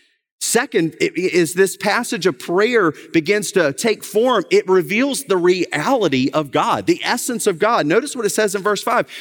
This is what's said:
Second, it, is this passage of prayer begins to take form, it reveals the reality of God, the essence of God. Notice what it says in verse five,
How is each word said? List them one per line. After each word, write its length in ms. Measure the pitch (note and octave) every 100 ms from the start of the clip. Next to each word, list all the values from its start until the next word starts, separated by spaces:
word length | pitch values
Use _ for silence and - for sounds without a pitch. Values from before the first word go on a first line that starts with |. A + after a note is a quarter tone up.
| _ _ _ _
Second, 540 | - A3 C#4+ G#3+ D#3+ -
it, 160 | E3+ -
is 380 | F#3 E3+ E3
this 200 | F3+ F#3+
passage 520 | - G3+ G3+ A#3+ A3+ -
of 120 | -
prayer 540 | - F3 A3 A#3+ E3+ - -
begins 360 | E3 D3+ G#3 -
to 200 | F#3+ D3+
take 320 | C3+ A#3 A3
form, 400 | - G#3 B3+ A3+ -
it 180 | G3 F3+
reveals 560 | F#3 D#3 G#3 C#4 B3+
the 140 | - F#3+
reality 880 | F3 F#3 - B2+ F3 C4 F3+ C3 C3+
of 160 | D3+ C#3+
God, 360 | D3 A3 C3+ G2
the 140 | F3+
essence 440 | D#3 A#3 - A#3 G#3+
of 120 | E3
God. 280 | G#3 A3+ D3+
Notice 280 | G3 C#4+
what 120 | B3+ G#3
it 40 |
says 240 | - G#3+
in 80 | G3
verse 200 | F#3+ G3+
five, 260 | - A#3+ - -